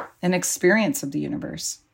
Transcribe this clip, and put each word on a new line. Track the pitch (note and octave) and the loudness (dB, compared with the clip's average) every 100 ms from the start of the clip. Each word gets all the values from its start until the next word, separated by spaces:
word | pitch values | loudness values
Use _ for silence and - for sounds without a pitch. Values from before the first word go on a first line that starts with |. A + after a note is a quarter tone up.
| - _ | -4 _
an | F3+ | 0
experience | F3+ - - F3+ G#3+ G3 - | 0 -2 2 4 4 2 0
of | C#3 | -4
the | D3+ | -4
universe. | D3 - - E3 - - _ | -4 -6 -6 -8 -8 -10 _